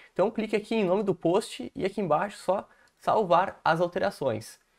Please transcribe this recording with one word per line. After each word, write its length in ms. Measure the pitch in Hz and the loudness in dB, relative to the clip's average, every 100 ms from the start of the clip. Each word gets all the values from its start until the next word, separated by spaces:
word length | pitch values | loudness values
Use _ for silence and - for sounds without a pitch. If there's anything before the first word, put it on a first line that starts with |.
| - | -10
Então 180 | - 190 | 0 0
clique 240 | - 220 | 0 -4
aqui 200 | 214 208 | -4 -2
em 100 | 226 | 0
nome 200 | 190 185 | 2 2
do 100 | 196 | 0
post 580 | 175 165 185 - - 247 | 0 0 0 0 -8 -12
e 120 | - 185 | -6 -4
aqui 160 | 190 | -4
embaixo 340 | 190 151 202 - | 0 0 0 -4
só 320 | - 190 - _ _ _ | -2 -2 -4 _ _ _
salvar 600 | - - 196 170 190 - | 0 0 4 4 2 0
as 160 | - 165 | 0 2
alterações. 800 | 175 - 190 - 135 110 110 - _ | 0 0 -2 -2 -4 -4 -8 -18 _